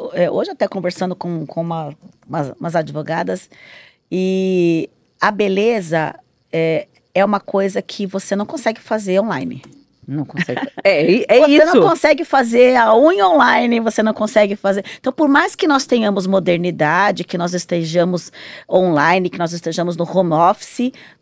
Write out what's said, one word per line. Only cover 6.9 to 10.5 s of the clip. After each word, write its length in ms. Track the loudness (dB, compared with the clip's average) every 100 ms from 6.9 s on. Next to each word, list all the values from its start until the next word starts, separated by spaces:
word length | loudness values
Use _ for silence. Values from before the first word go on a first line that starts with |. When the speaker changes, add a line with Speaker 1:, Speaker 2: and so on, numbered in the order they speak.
| _ _
Speaker 1:
é 80 | 0
uma 180 | 0 0
coisa 420 | -2 -2 -2 -4
que 240 | -8 -10 -8
você 280 | -8 -6
não 120 | -6 -6
consegue 340 | -6 -6 -6
fazer 400 | -6 -6 0 0
online. 400 | 0 -4 -6 -10 -16 -20 _ _ -8
Speaker 2:
Não 140 | -6
consegue. 420 | -6 -8 -8